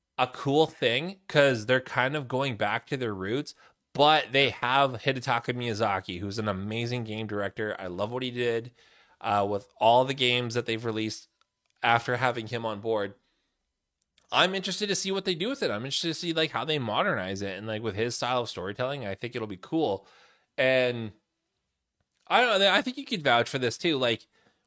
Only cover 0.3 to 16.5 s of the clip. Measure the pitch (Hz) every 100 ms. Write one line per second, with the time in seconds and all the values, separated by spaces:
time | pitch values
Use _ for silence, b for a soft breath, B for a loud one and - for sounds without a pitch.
0.3 | - 139 143 156 - 123 123 170 196 -
1.3 | 151 139 120 107 131 131 135 127 151 123
2.3 | 127 139 101 104 117 - 135 120 98 92
3.3 | 131 - b b b _ - 147 156 117
4.3 | 135 135 - 123 135 139 120 - 131 120
5.3 | 120 - 123 120 104 110 95 - 92 98
6.3 | 107 107 95 101 113 117 123 110 107 110
7.3 | 104 98 - 107 - 95 90 107 123 127
8.3 | 120 120 117 123 b b b b b 107
9.3 | 104 101 101 - _ 110 120 131 139 123
10.3 | 123 120 117 117 113 117 110 110 - -
11.3 | _ _ _ _ _ 120 117 - 123 127
12.3 | 120 110 120 113 104 113 110 98 - _
13.3 | _ _ _ _ _ _ _ _ _ _
14.3 | 120 175 190 190 180 208 185 190 190 190
15.3 | 165 208 277 170 104 131 - 170 156 175
16.3 | 160 160